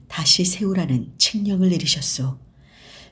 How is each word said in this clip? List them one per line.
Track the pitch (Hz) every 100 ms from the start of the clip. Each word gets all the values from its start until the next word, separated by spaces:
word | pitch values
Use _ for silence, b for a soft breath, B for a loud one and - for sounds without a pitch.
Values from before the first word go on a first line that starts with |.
| -
다시 | - - -
세우라는 | 180 - 202 185 147 127 - -
칙령을 | - 214 202 190 185
내리셨소. | 170 - 151 - - 131 - - - B B B B B